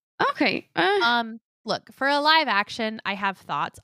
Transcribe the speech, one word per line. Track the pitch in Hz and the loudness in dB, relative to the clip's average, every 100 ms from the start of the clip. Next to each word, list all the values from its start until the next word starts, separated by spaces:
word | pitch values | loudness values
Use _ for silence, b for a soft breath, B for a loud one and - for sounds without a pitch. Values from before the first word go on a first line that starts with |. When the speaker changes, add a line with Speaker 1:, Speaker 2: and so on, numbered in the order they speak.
| _ - 539 | _ -4 -4
Speaker 1:
Okay. | - 240 - - - | 0 0 0 -6 0
Uh, | 359 403 | 2 2
Speaker 2:
Um, | 233 240 226 226 _ _ | 2 0 -2 -10 _ _
look, | 220 180 - | -6 -6 -6
for | - 269 | -4 0
a | 285 | 2
live | 294 320 277 | 4 4 4
action, | 202 208 - 220 220 190 | 0 0 -4 -6 -4 -6
I | |
have | 196 202 190 | -4 -4 -4
thoughts. | - - 160 - | -6 -4 -4 -8